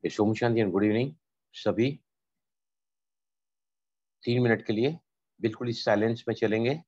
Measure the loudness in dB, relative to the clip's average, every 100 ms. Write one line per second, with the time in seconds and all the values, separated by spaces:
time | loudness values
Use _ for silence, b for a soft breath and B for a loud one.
0 | -6 0 0 2 0 2 2 2 2 0
1 | -2 -8 _ _ _ -6 -4 0 -2 -2
2 | _ _ _ _ _ _ _ _ _ _
3 | _ _ _ _ _ _ _ _ _ _
4 | _ _ -2 2 4 2 0 0 0 -2
5 | _ _ _ _ -6 -4 -6 -4 0 2
6 | 2 -2 -4 -2 0 0 0 -2